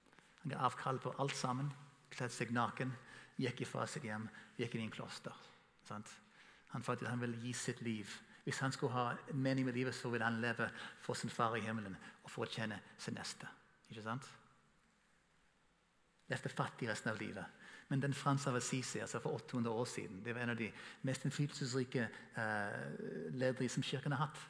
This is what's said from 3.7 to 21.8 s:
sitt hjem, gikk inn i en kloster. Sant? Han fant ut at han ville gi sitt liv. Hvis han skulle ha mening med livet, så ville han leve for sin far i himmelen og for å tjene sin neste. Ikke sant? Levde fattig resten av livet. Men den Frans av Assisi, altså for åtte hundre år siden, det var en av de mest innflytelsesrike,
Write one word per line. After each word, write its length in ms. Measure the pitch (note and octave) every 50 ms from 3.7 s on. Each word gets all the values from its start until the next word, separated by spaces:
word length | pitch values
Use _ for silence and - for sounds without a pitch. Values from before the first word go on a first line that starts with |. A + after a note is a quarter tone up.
| - B2+ A#2
sitt 180 | A2+ - - -
hjem, 240 | G#2+ G#2+ G#2+ A2+ A2 - - - - - -
gikk 160 | A#2+ A2+ -
inn 60 | A#2
i 40 | A2+
en 60 | A2
kloster. 440 | - - A#2+ - - - - - - - - - - - - - _ - -
Sant? 240 | - G#2+ G#2 G#2+ - - - - - - - - - - - - -
Han 140 | - B2+ A#2
fant 200 | - B2 A2 -
ut 40 |
at 40 | A2+
han 100 | A#2+ A#2+
ville 160 | B2 A#2+ A#2 A#2 A2+
gi 100 | B2 A#2+
sitt 300 | - - - A#2+ - A#2
liv. 400 | A#2 A2+ G#2+ G2+ - - - - - - - -
Hvis 140 | - - -
han 140 | C#3 C3+ -
skulle 200 | - - C3 B2
ha 240 | B2 B2 A#2+ - - - - -
mening 320 | C3+ C3+ C3+ C3+ C3+ C3
med 80 | C3 A#2+
livet, 200 | B2 B2+ B2+ A#2+
så 140 | - - B2
ville 140 | A#2 A#2 A2+
han 160 | A#2 A2+ A2
leve 300 | A#2 A#2+ A2+ - A#2 G#2+ - - - - - -
for 140 | - - -
sin 160 | - - A#2
far 260 | - - A#2 A2+ A#2
i 40 | A2+
himmelen 360 | G#2 A2+ A2 A2+ G#2 G2 F#2 - - - - - -
og 80 | -
for 160 | - - A2+
å 40 | A2
tjene 280 | - - A2+ A2 G#2 F#2 - - - -
sin 160 | - - A#2+
neste. 340 | A2 F#2 - - - - - - - - - - _ - -
Ikke 120 | A#2 A2+ G#2
sant? 200 | A2 A#2 C3+ - - - - - - - - - _ _ _ _ _ _ _ _ _ _ _ _ _ _ _ _ _ _ _ _ _ _ _ _ _ _ _ _ _ _ _ _ -
Levde 200 | C3 - - C3+
fattig 400 | - - C3+ - - - B2+ A2+
resten 220 | G#2+ - - A#2+
av 80 | G#2+ G#2
livet. 260 | A2 G2+ F#2+ G2 F2 - - - - - - - - -
Men 120 | C#3+ C#3
den 140 | C3 C#3+ C3+
Frans 320 | - - D3 C#3 C3+ -
av 100 | C#3+ B2
Assisi, 440 | B2 B2 - C#3 C3 A#2+ - - G#2+
altså 200 | G#2+ - - A#2
for 140 | - - -
åtte 220 | A2+ - - -
hundre 160 | B2 A#2 A#2 A2+
år 120 | A2+ B2
siden, 360 | A#2+ - - G2+ G2 - F#2+ G#2
det 120 | A#2+ A2+
var 80 | B2 B2
en 80 | A#2
av 60 | A#2+
de 160 | A2+ A2+ G2+ - - - - - - -
mest 220 | C3+ B2+ - -
innflytelsesrike, 840 | D3 - - D3 C#3+ - - D3 B2 B2 C3+